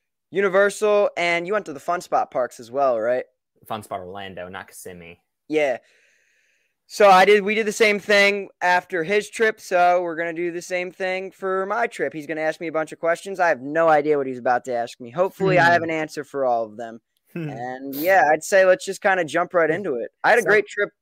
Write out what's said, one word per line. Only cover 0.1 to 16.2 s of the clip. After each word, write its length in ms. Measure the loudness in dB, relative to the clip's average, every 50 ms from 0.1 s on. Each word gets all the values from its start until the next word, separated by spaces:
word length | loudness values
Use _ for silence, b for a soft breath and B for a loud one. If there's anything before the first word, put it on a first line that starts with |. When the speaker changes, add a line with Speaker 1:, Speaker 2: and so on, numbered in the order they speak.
| _ _ _ -8
Speaker 1:
Universal, 800 | -2 0 0 2 4 4 4 2 2 0 0 2 2 4 2 0 0
and 280 | -2 -2 0 0 -2 -2
you 60 | -2
went 140 | -4 -4 -4
to 80 | -6 -14
the 60 | -10
Fun 180 | -6 -4 -4 -4
Spot 320 | -4 -2 -2 -2 -2 -2
parks 300 | -4 -4 -4 -4 -6 -14
as 100 | -14 -8
well, 260 | -2 0 0 2 2
right? 280 | 0 0 0 -2 -2 -4 _ _ _ _ _ _ _ _
Speaker 2:
Fun 160 | -12 -10 -10 -10
Spot 160 | -10 -12 -12
Orlando, 480 | -12 -12 -14 -14 -14 -14 -12 -14 -14
not 220 | -12 -12 -14 -16 -16
Kissimmee. 500 | -20 -20 -18 -18 -18 -18 -20 -20 -20 _ _ _ _ _ _ -4
Speaker 1:
Yeah. 300 | -2 -2 0 -2 -4 -6 _ _ _ _ _ _ _ _ _ _ _ _ _ _ _ _ _ _ _ _ _
So 220 | -8 0 4 6 8
I 140 | 8 8 8
did, 200 | 6 4 4 2
we 100 | 0 -2
did 100 | -2 -2
the 60 | -2
same 280 | 0 0 2 2 2 0
thing 500 | 0 2 2 4 4 2 2 -2 -8 -12 _ -4
after 440 | 0 2 2 0 0 -2 -4 -4 -2
his 240 | 0 -2 -2 -2 -4
trip, 320 | -4 -2 0 0 -2 -4
so 400 | -6 -2 2 4 4 4 4 2
we're 160 | 0 -2 -4
gonna 160 | -6 -6 -6 -4
do 180 | -6 -6 -6
the 100 | -6 -8
same 300 | -8 -6 -6 -6 -6 -6
thing 400 | -8 -8 -6 -4 -4 -6 -6 -10
for 340 | -12 -8 -6 -4 -2 -2 -2
my 220 | -2 -2 -2 -2
trip. 240 | -4 -4 -4 -6 -6
He's 160 | -6 -8 -10
gonna 140 | -8 -6 -4
ask 180 | -4 -4 -4 -4
me 80 | -8
a 40 | -6 -4
bunch 180 | -4 -6 -6
of 80 | -8 -4
questions. 400 | -2 -2 -2 -2 -4 -8 -2 0
I 80 | 0
have 140 | 0 0 -2
no 260 | -4 -4 0 2 4
idea 300 | 4 4 4 4 2 0
what 100 | 0 0
he's 100 | -4 -6 -4
about 260 | 0 0 0 0 -2
to 80 | -4 -4
ask 260 | -4 -4 -6 -10 -16
me. 100 | -16 -8
Hopefully, 480 | -2 -2 -2 -2 -2 -2 0 2 4
I 60 | 4 4 4
have 60 | 4 2 0
Speaker 2:
Hmm. 0 |
Speaker 1:
an 60 | -2
answer 340 | -4 -4 -6 -6 -8 -12